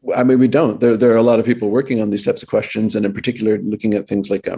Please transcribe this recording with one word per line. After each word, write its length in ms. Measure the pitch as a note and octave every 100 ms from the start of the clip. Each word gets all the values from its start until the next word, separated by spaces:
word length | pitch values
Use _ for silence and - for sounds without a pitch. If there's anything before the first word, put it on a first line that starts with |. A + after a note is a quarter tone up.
| - G2+
I 80 |
mean, 160 | B2 C3
we 100 | B2+
don't. 320 | C#3+ C#3 G#2
There, 160 | A#2+ A2
there 140 | B2
are 60 | A2+
a 60 |
lot 160 | A#2 A2+
of 60 | A2+
people 240 | A#2+ G#2
working 320 | A#2+ C3+ A#2+
on 80 | G#2+
these 160 | G2+ A#2+
types 180 | -
of 60 | -
questions, 440 | A2+ - A2 A2
and 120 | G#2+ G2+
in 80 |
particular, 440 | G2+ B2+ A#2 G#2+ G#2
looking 340 | G#2 G#2 A2
at 140 | G#2 G2+
things 200 | G2+ G2
like, 200 | G2
uh, 80 | F2+